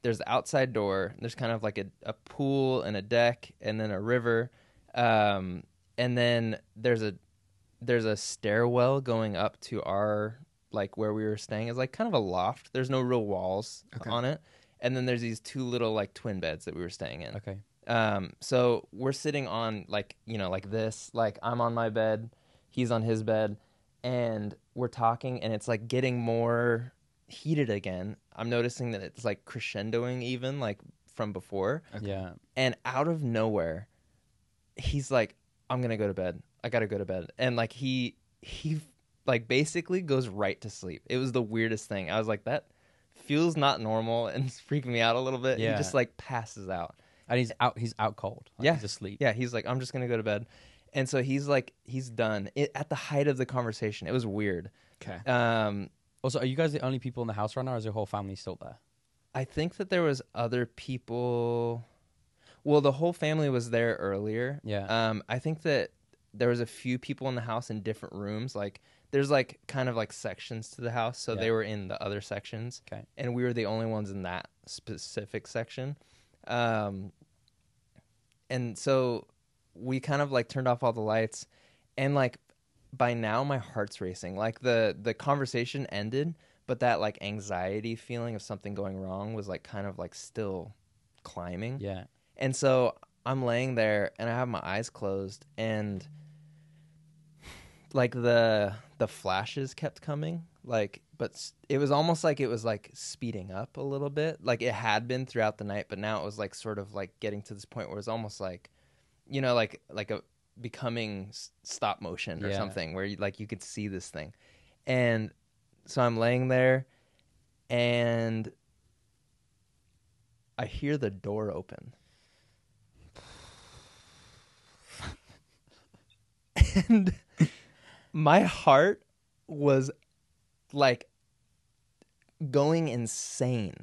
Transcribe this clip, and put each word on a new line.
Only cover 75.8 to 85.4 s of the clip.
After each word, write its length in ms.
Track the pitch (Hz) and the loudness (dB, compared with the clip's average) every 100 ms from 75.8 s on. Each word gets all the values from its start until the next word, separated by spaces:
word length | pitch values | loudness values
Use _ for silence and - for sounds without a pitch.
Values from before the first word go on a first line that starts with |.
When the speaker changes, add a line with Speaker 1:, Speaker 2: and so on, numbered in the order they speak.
| 131 143 _ _ _ _ - | -8 -10 _ _ _ _ -6
Speaker 1:
Um, 640 | 120 117 113 104 98 95 - _ _ _ _ _ _ _ _ _ _ _ _ _ | 0 2 2 0 -4 -10 -14 _ _ _ _ _ _ _ _ _ _ _ _ _
and 280 | 127 120 104 | -2 -2 -4
so 500 | - 135 127 120 - _ _ _ _ | 2 4 4 0 -6 _ _ _ _
we 260 | 85 120 131 | -10 -4 -4
kind 220 | 131 143 | 0 0
of, 100 | 147 | 2
like, 160 | 131 117 | 2 0
turned 180 | 135 127 | 0 0
off 160 | 120 | 2
all 100 | 127 | 2
the 80 | 117 | 0
lights, 460 | 107 110 113 - - _ _ _ _ - | 2 2 0 -4 -16 _ _ _ _ -2
and, 160 | 135 143 | 0 2
like, 220 | 127 - _ _ _ _ _ | 2 -2 _ _ _ _ _
by 200 | 131 123 | 0 2
now 300 | 120 110 113 | 2 0 0
my 140 | 139 135 | 0 -2
heart's 420 | 110 - 104 - | -4 -4 -4 -4
racing. 340 | 92 90 87 95 | -8 -8 -8 -4
Like, 220 | 110 113 | -4 -2
the, 360 | 123 117 110 76 | 2 4 4 0
the 120 | 107 | -4
conversation 720 | 110 - 143 | -4 0 0